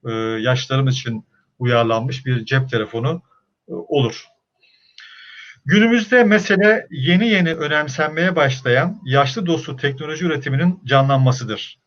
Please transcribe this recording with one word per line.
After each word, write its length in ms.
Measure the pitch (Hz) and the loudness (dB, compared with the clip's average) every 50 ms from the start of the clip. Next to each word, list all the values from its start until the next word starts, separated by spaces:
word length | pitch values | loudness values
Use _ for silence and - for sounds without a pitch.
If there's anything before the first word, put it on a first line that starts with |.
| _ 123 | _ -6
e, 40 | 113 113 113 110 113 110 | -6 -4 -4 -4 -4 -2
yaşlarımız 540 | 110 127 127 127 - - 131 131 135 131 127 | 0 0 0 0 -2 -2 -2 0 0 0 -2
için 300 | 131 - 120 113 110 - _ _ _ _ _ _ _ | -2 -4 -8 -10 -10 -12 _ _ _ _ _ _ _
uyarlanmış 680 | 123 123 120 120 117 113 113 113 120 131 131 127 - | -2 0 2 2 2 2 0 -2 -2 -4 -8 -8 -4
bir 180 | 131 127 120 110 | -4 -4 -4 -2
cep 260 | - 135 131 131 131 | -2 -2 -2 -2 -2
telefonu, 520 | - 113 107 - - 117 120 147 165 175 _ _ _ _ _ _ _ _ _ - | -4 -4 -4 -4 -6 -4 -4 -4 -4 -6 _ _ _ _ _ _ _ _ _ -12
e, 40 | |
olur. 520 | - - - - 156 143 127 113 - - - _ _ _ _ _ _ _ _ _ _ _ _ _ _ - - - - - - - - - - - - _ _ | -12 -12 -8 -2 0 0 0 0 -2 -8 -18 _ _ _ _ _ _ _ _ _ _ _ _ _ _ -20 -20 -20 -20 -20 -20 -20 -20 -20 -20 -20 -20 _ _
Günümüzde 600 | 135 185 202 220 226 233 240 214 - 254 247 240 | 2 4 4 6 4 4 2 2 2 4 4 6
mesele 640 | 208 208 208 208 - 202 190 202 208 220 - - - | 6 4 2 2 2 0 4 4 4 4 2 -2 -8
yeni 380 | - - 131 156 175 185 226 233 | -8 -4 0 2 2 4 4 2
yeni 260 | 214 190 175 165 160 | 2 2 2 0 0
önemsenmeye 840 | 160 151 147 151 151 151 143 131 - 151 147 156 160 170 185 180 | -4 -4 -2 0 -2 -2 -2 -4 -4 -4 -2 0 0 0 0 2
başlayan 640 | 165 147 135 131 - - 127 120 131 151 180 214 - - | 2 2 2 0 -2 0 0 2 2 2 -2 -4 -8 -6
yaşlı 420 | 127 131 143 143 131 - 233 190 | 0 2 2 2 2 -2 -6 -2
dostu 300 | 170 165 156 - - 131 | -2 -2 -2 -4 -10 -10
teknoloji 480 | 127 - 143 139 135 151 151 156 160 180 | -6 -4 -6 -4 -4 -8 -10 -8 -4 -4
üretiminin 560 | 170 156 139 - 147 135 135 170 180 180 - - | -4 -4 -4 -4 -4 -2 0 0 0 -2 -2 -4
canlanmasıdır. 920 | - 139 139 135 135 139 131 131 127 123 - 123 110 107 98 - - - _ _ | 2 2 2 4 4 2 4 4 2 2 0 -4 -8 -8 -10 -10 -14 -18 _ _